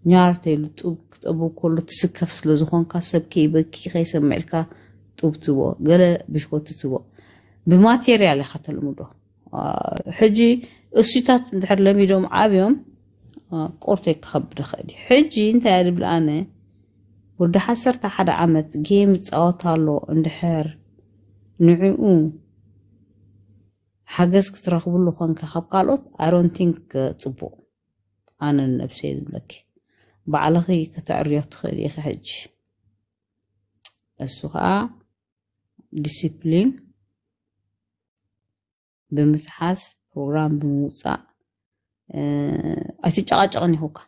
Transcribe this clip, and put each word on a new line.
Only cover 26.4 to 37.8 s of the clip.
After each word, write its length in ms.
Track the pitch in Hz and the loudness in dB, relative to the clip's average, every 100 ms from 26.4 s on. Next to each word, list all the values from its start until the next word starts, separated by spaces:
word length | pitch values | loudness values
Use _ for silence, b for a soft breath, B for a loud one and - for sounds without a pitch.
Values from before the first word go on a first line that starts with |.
| 175 | 2
think 240 | 170 175 165 _ 135 131 - | 0 -2 -2 _ -4 -4 -6
ፅቡቅ። 340 | 139 127 - _ _ _ _ _ _ _ _ _ | -12 -12 -16 _ _ _ _ _ _ _ _ _
ኣነ 160 | 147 143 | -2 0
ንነብሰይ 460 | 135 127 127 - 147 | 0 -4 -6 -10 -8
ዝብለኪ 380 | 135 147 - - - _ _ _ _ _ _ - | -8 -10 -14 -16 -20 _ _ _ _ _ _ -6
ባዕልኺ 400 | 147 156 170 170 180 160 | -2 2 0 2 -2 -2
ከተዕርዮ 520 | - - - 151 147 147 | -12 -6 -4 -2 -2 -4
ትኽእል 320 | - - - | -10 -8 -6
ኢኺ። 180 | - 156 | -6 -6
ሕጂ 260 | 147 - - - - _ _ _ _ _ _ _ _ _ _ _ _ _ - _ _ _ | -10 -10 -12 -16 -18 _ _ _ _ _ _ _ _ _ _ _ _ _ -20 _ _ _
እሱ 180 | 139 139 156 | -14 -12 -10
ከዓ 200 | - 180 196 240 - _ _ _ _ _ _ _ _ _ | -4 -2 -2 -4 -12 _ _ _ _ _ _ _ _ _
ዲሲፕሊን 800 | 156 151 - 175 - 165 165 240 269 _ _ _ _ _ _ _ _ _ _ | -10 -10 -6 -8 -6 -2 0 0 -2 _ _ _ _ _ _ _ _ _ _